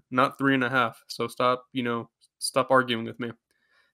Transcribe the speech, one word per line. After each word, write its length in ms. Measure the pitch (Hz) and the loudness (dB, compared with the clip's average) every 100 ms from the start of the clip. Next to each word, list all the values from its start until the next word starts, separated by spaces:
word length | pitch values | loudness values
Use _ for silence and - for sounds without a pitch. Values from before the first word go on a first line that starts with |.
| - | -4
not 280 | 127 139 - | 0 0 2
three 160 | 135 | 2
and 100 | 135 | 2
a 60 | 123 | 2
half. 340 | 131 117 - - | 0 0 -2 -12
So 200 | - 117 | -8 -6
stop, 380 | - 127 127 - | 0 0 0 -4
you 100 | 131 | -6
know, 260 | 120 117 117 _ _ - | -4 -4 -8 _ _ -10
stop 320 | - 135 127 | -4 0 4
arguing 340 | 131 123 113 113 | 4 2 -2 -6
with 140 | - | -8
me." 120 | 120 - _ _ _ _ _ | -10 -10 _ _ _ _ _